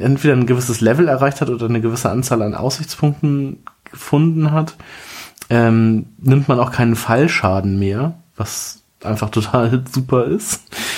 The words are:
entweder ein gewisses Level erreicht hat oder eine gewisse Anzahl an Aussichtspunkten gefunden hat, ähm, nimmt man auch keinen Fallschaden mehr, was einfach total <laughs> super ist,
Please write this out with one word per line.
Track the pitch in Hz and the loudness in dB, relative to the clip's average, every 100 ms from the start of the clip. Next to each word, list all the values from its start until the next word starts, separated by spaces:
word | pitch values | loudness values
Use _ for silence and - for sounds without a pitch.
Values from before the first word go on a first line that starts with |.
entweder | 123 139 151 | 0 2 2
ein | 123 123 | 2 2
gewisses | 123 123 110 | 0 -2 0
Level | 110 139 170 | 2 4 2
erreicht | 131 139 139 | 2 0 0
hat | 135 | -4
oder | 117 113 | -2 -2
eine | 117 | 0
gewisse | 113 120 107 | -2 -2 -2
Anzahl | 113 127 113 | -2 -2 0
an | 104 | -2
Aussichtspunkten | - 127 147 156 - 151 143 151 143 135 - - - - | -2 -4 -4 -8 -2 -2 0 -2 -2 -4 -10 -18 -20 -20
gefunden | - - 147 165 160 151 | -20 0 2 2 2 0
hat, | 156 160 - - - - - - - - | 0 -2 -8 -20 -20 -20 -18 -20 -18 0
ähm, | 117 117 113 113 110 - - | 2 4 4 4 2 -2 -2
nimmt | 135 139 139 | 2 4 4
man | 123 | 0
auch | 120 | 0
keinen | - 117 113 | 2 2 0
Fallschaden | - 117 156 - 104 95 98 98 | 0 2 2 2 0 0 0 0
mehr, | 98 104 156 170 _ - | 0 -2 -4 -6 _ -10
was | 107 - - - _ _ | -8 -8 -12 -14 _ _
einfach | 104 107 107 | -6 -4 -2
total | 113 104 123 117 127 127 | -2 0 0 2 0 -2
<laughs> | |
super | 135 127 127 | -4 0 0
ist, | 120 208 - - - - - | 0 -2 -4 -10 -10 -10 -8